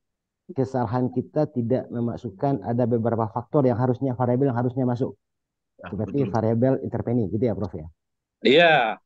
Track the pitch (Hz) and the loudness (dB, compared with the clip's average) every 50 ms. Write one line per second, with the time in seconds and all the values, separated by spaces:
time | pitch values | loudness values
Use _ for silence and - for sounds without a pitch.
0 | _ _ _ _ _ _ _ _ _ - 180 - 127 - - 127 120 98 123 127 | _ _ _ _ _ _ _ _ _ -10 -4 -4 -4 -2 -2 -2 -2 0 0 0
1 | 127 123 127 127 123 - - 151 151 151 - 123 117 110 127 120 - - - 120 | -2 0 -2 -4 -6 -2 -2 -2 -2 0 -2 -4 0 0 0 0 -2 -4 -6 -4
2 | 117 117 107 - - 113 - - 143 139 139 101 98 113 120 120 123 113 120 113 | -4 -4 -4 -6 -10 -12 -8 -4 -2 -2 -2 -2 -2 -2 0 0 2 2 2 0
3 | 110 117 113 107 113 107 - 120 120 - - 151 131 127 117 101 127 123 120 - | 2 0 0 0 0 -2 -4 -8 -8 0 0 2 4 4 2 2 2 0 0 0
4 | 135 135 120 - 127 120 123 127 143 139 117 120 127 123 - 131 127 123 120 110 | -2 -4 -2 0 0 0 2 2 2 0 0 0 -2 -2 -2 0 -2 -2 0 -2
5 | 123 - - - _ _ _ _ _ _ _ _ _ _ _ - - - 104 95 | -4 -6 -6 -10 _ _ _ _ _ _ _ _ _ _ _ -20 -14 -10 -6 -6
6 | 107 98 - 143 131 - 107 113 110 110 113 113 127 131 135 - - 113 - 104 | -6 -4 -2 -2 -2 0 0 0 0 2 2 2 2 2 2 0 -2 -6 -6 -6
7 | 101 123 120 123 110 82 92 104 127 117 95 80 104 - - 85 76 80 - _ | -4 -2 -2 0 -2 -2 -2 -2 0 0 -2 -4 -6 -8 -8 -12 -14 -14 -18 _
8 | _ _ _ _ _ _ _ _ - 117 135 160 175 165 156 135 117 110 101 - | _ _ _ _ _ _ _ _ 2 4 6 6 6 6 6 4 2 0 -2 -6
9 | _ | _